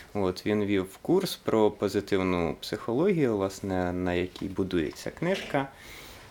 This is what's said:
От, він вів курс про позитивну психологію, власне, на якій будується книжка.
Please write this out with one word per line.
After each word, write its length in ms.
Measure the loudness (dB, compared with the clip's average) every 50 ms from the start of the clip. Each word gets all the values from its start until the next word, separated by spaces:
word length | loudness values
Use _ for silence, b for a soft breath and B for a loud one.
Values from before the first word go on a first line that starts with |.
| B B B
От, 320 | 0 0 0 0 0 0
він 180 | 0 0 2 2
вів 340 | 2 2 0 0 -2 -6 -6
курс 340 | 0 2 2 2 2 0 -4
про 340 | -6 -2 2 4 6 6 6
позитивну 840 | 4 2 0 0 0 0 0 2 2 2 4 4 2 2 2 0 -2 -4
психологію, 760 | -8 -8 -8 -6 -4 -2 0 2 2 2 2 4 2 2 2
власне, 560 | 2 0 -2 -2 -4 -4 -2 0 0 0 0
на 220 | 0 0 0 0 0
якій 320 | 0 0 -2 -4 -8 -8
будується 640 | -6 -2 -2 -2 0 0 0 0 0 -4 -6 -8 -10
книжка. 580 | -6 -4 -2 -2 -2 -2 -2 -2 -2 -2 -2 -2 -6 B B B B B B B B B B B